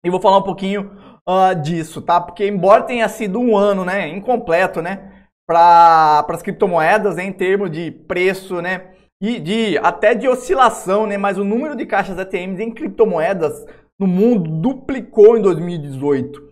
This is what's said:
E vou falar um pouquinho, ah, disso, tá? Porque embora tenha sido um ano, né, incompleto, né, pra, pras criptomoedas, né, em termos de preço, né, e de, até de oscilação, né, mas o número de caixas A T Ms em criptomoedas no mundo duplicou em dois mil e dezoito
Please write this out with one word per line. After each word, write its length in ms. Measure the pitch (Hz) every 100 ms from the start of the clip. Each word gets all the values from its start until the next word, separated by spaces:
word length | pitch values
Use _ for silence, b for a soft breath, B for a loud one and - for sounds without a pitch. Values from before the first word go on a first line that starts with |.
| 175
E 40 |
vou 120 | 185
falar 160 | 202 196
um 60 |
pouquinho, 540 | 196 175 190 202 196 B B B -
ah, 280 | 185 190
disso, 480 | 180 147 170 156 -
tá? 180 | - 175
Porque 280 | 175 - 202
embora 360 | 202 190 220
tenha 240 | - 240 220
sido 320 | - 208 196
um 160 | 247 208
ano, 300 | 208 196 180
né, 220 | 196 160
incompleto, 760 | 185 202 240 - 165 185 180
né, 320 | 170 196 B B B _ -
pra, 800 | 165 170 170 170 165 156 151 147
pras 160 | 165
criptomoedas, 760 | - 170 202 170 160 214 202 170
né, 80 |
em 100 | 190
termos 360 | 190 180 196 196
de 220 | 156 165
preço, 720 | - - 180 185 190 - 180
né, 300 | 175 185 - b b _
e 180 | 208 233
de, 380 | 156 220 220 151
até 360 | - - 208 233
de 120 | 254
oscilação, 760 | 254 - 359 240 - 170 202 214
né, 120 | 196
mas 200 | 202 190
o 60 |
número 320 | 202 226 302 254
de 100 | -
caixas 320 | 196 190 175
A 80 | 190
T 120 | 185
Ms 260 | 185 185
em 80 | 226
criptomoedas 920 | 226 262 196 214 170 165 196 151 151 - B B _
no 80 | 190
mundo 420 | 180 226 233 160
duplicou 880 | 160 202 269 - 254 - - 208 233
em 40 |
dois 180 | 196 160
mil 160 | 175 175
e 60 |
dezoito 600 | 143 135 143 135 - - -